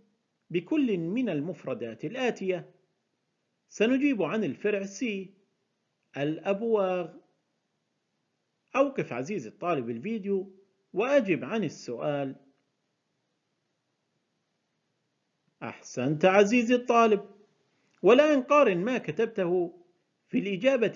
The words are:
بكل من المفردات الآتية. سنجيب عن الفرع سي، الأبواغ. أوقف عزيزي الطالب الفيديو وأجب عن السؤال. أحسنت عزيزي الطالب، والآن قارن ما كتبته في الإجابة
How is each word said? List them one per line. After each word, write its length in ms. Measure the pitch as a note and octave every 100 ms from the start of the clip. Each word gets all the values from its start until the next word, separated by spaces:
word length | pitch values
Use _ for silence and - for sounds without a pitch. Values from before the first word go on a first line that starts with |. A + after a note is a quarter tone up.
| _ _ _ _ -
بكل 480 | F3 F3 D#4 B3+ F#3
من 320 | E3 A#3 A#3
المفردات 760 | D3 D3 - C3 A2+ A#2 A2 D#3
الآتية. 640 | B3+ B3 - F#3+ F3 D3+ _ _ _ _ _ _ _ _ _ _
سنجيب 520 | - A3+ C4 C#4+ A3+
عن 220 | D#3 A3
الفرع 400 | E3+ A#2 G#3 G3+
سي، 500 | G3 - A#3+ G3 F3+ _ _ _ _ _ _ _ _ C3+
الأبواغ. 960 | D3 D#3+ G3 G3 A#3 G#3+ F#3 F#3 E3+ - _ _ _ _ _ _ _ _ _ _ _ _ _ _ _ B3+
أوقف 380 | C#4+ A#3+ -
عزيزي 360 | B2 C#3+ G3+ A2
الطالب 400 | - F3 D3+ A#2
الفيديو 640 | A#2 F#3 A3+ G3 G3 - - _ _ _
وأجب 500 | F3+ B3+ C#4+ G3 C#3
عن 200 | B2+ A3
السؤال. 720 | D3+ - - A#2+ D3+ C#3+ C#3 - _ _ _ _ _ _ _ _ _ _ _ _ _ _ _ _ _ _ _ _ _ _ _ _ _ _ _ _ _ _ _ -
أحسنت 600 | A#2 - - C3 B2+ D3+ F#3
عزيزي 500 | G3 G3+ B3 A3+ B3
الطالب، 500 | B3 A#3 A3+ G3+ - - _ _ _ _ _ _
والآن 400 | F3+ C4 D4+ C#4
قارن 360 | B3+ D4 A#3+ F3
ما 200 | G#3+ B3
كتبته 840 | - F3+ A3 - F3 F3+ F3 - _ _ _ _ _
في 120 | -
الإجابة 540 | F#3+ F#3 B3+ C4 G3+